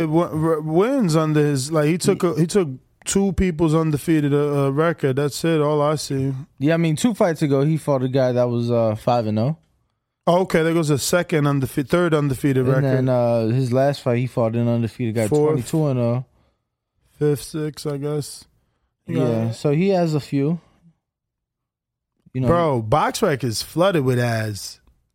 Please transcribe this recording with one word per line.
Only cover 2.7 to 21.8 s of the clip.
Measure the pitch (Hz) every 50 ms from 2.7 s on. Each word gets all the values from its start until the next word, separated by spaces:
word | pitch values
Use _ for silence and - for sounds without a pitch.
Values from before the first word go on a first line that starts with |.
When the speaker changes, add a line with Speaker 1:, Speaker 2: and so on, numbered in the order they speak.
| 131 - - _ _ _ -
Speaker 2:
two | - - 196 196 196 180
people's | - 190 185 170 151 170 160 151
undefeated, | 165 160 160 151 135 - - 165 156 147 143 139
uh, | 143 147 147 143 143 139
uh, | 139
record. | 135 143 160 170 160 - - 139 131
That's | 135 147 147 - - -
it. | 165 165 156 147
All | 147 151 147
I | 143 147 156
see. | 147 - - 143 135 135 135 135 131 143 - _ _
Speaker 1:
Yeah, | 131 147 165
I |
mean, | 165 170 160 156
two | 139 - 247 208
fights | - 220 180 160 -
ago, | 165 143 139 135 139
he | 151 160 151
fought | - - 143 131 123
a | 131
guy | 127 139 131 127 123
that | 123 123 123
was, | 120 120 120 117
uh, | 120 117 113 110 107
five | 107 - - 120 123 113 107
and | 107 107
oh. | 113 135 160 - _ _ _ _ _ _ _ _ _ _ _ _ _
Speaker 2:
Oh, | - 170 180
okay, | 190 175 - 170 160
there | 165 165
goes | 170 165 147
a | 151 127
second | - - - 180 170 - 180 151 143
undefe-, | 147 143 139 131 120 - - 139 -
third | - 175 180 170 151
undefeated | 151 147 143 131 117 - 147 131 131 127
Speaker 1:
And | 127
Speaker 2:
record. | 139 - 143
Speaker 1:
then, | 135 131 131 127 131
uh, | 127 123 120 120 117 117 113
his | 110 113 131 135 123 120
last | 127 135 143 143 - -
fight, | 131 120 120
he | 127
fought | 120 - - 117 113 113
an | 117 120 120
undefeated | 117 117 117 110 - - 127 113 107
guy, | 117 110 104
Speaker 2:
Fourth. | 127 151 147 151 156 135 113 -
Speaker 1:
twenty-two | - 160 156
and | 147 131 123
oh. | 120 117 120 123 127 - _ _ _ _ _ _ _ _ _ _ _ _ _ _ _ _ _ _
Speaker 2:
Fifth, | 147 151 147 135 -
sixth, | - - 156 151 156 143 - -
I | 156 143
guess. | 139 139 147 151 151 139 - - - - _ _ _ _ _ _ _ _ _ _ _ _
You | - - -
Speaker 1:
Yeah, | 160 147 117 113 113
Speaker 2:
got | 113 113
Speaker 1:
so | - - 151
he | 143 156 185 196
has | 196 180 175 165 151
a | 147
few. | - - - 139 139 147 175 165 - _ _ _ _ _ _ _ _ _ _ _ _ _ _ _ _ _ _ _ _ _ _ _